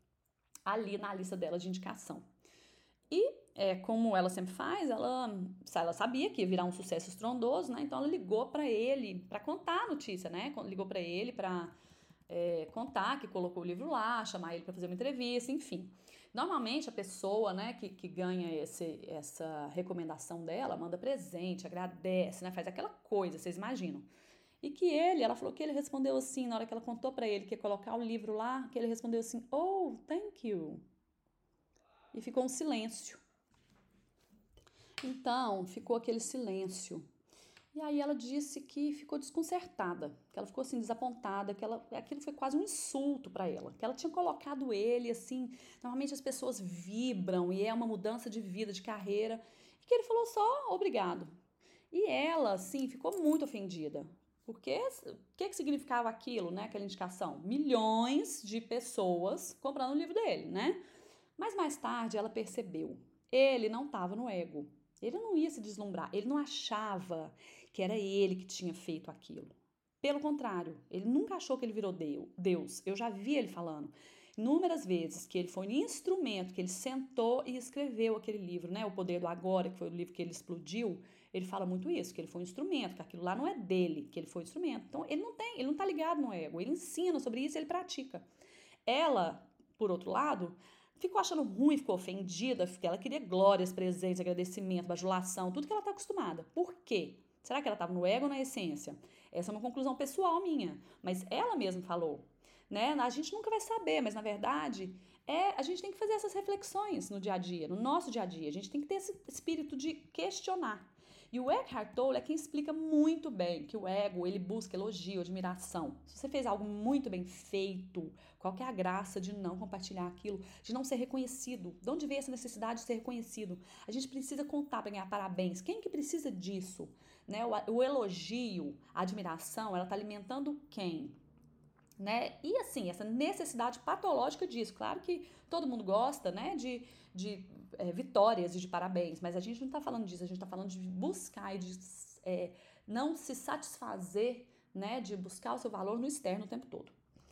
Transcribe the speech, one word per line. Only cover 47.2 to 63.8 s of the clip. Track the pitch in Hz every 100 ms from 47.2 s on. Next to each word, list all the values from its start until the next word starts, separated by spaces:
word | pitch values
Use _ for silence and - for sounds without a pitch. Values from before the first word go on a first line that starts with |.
| 180 180 175
e | 190
é | 214
uma | 226 233
mudança | 208 208 233 240
de | 214
vida, | 196 185 214
de | 190
carreira, | - 214 196 202 220 226 - - - -
e | -
que |
ele | 480
falou | - 453 466
só: | 427 427 571 508
"Obrigado." | 370 392 233 185 180 165 - _ _ _ - _
E | 330 403
ela, | 262 302 330 240
assim, | 190 - 277 262
ficou | - 330 392
muito | 311 311 285
ofendida, | 220 190 175 151 147 - - _ _ -
porque | 226 - 277 508 - -
o | - - -
que | 392
que | -
significava | 294 285 - 240 226
aquilo, | 226 - 233 175
né, | 180
aquela | 220 208
indicação? | 196 190 185 - 175 143 180
Milhões | 269 302 233 220 220 240 294 440 -
de | 202 226
pessoas | 226 240 240 - 185 175 185 269 - -
comprando | 269 285 262
o | 285
livro | 330 392
dele, | 415 160 160
né? | 185 262 370 - - - - _ -
Mas | 440 392
mais | 302 294
tarde | 226 240 226 220
ela | 214
percebeu, | 220 214 - 185 160 160 - - _ _
ele | 254 269 254 214
não | 226